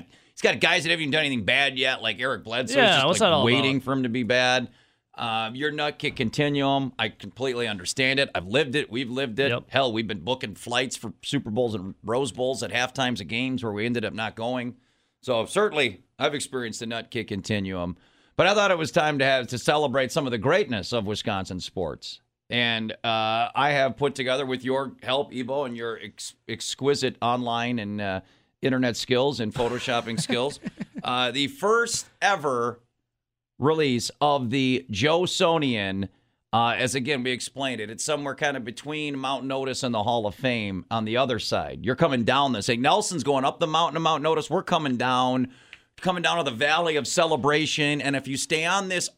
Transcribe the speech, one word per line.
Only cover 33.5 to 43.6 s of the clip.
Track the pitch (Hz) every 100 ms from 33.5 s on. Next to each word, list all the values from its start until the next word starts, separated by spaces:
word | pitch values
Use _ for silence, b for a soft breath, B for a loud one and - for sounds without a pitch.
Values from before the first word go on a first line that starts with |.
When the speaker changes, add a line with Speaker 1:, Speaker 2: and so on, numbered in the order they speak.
| -
Speaker 1:
release | 143 160 147 120 - -
of | 147 143 120
the | 135 131 127 -
Joesonian. | 101 147 170 180 - 180 165 143 113 98 95 98 - _ _ _
Uh, | 113 117 110
as, | 123 127
again, | 123 139
we | 123
explained | 123 - 131 135 117
it, | 104
it's | 110 -
somewhere | 147 143 135
kind | 151 135
of |
between | 117 - 143 151 147 139
Mount | 131 135
Notice | 131 135 135 123
and | 127
the | 117
Hall | 104 120 104
of |
Fame | - 131 120 101 95 -
on | 113
the | 107 113
other | 135 113
side. | - 104 76 69
You're | 92 127
coming | 165 131
down | 110 135 143
this. | 113 98
Hey, | 117
Nelson's | 135 196 208 175 143
going | 139
up | 135
the | -